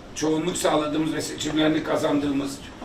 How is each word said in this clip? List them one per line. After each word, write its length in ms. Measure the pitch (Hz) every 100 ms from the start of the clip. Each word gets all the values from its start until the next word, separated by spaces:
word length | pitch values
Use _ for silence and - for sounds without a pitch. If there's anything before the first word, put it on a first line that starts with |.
| - -
çoğunluk 420 | 151 156 170 175
sağladığımız 560 | 170 151 151 151 156
ve 80 | 147
seçimlerini 640 | - - 151 151 156 156
kazandığımız 720 | - 147 151 147 143 139 143 - - -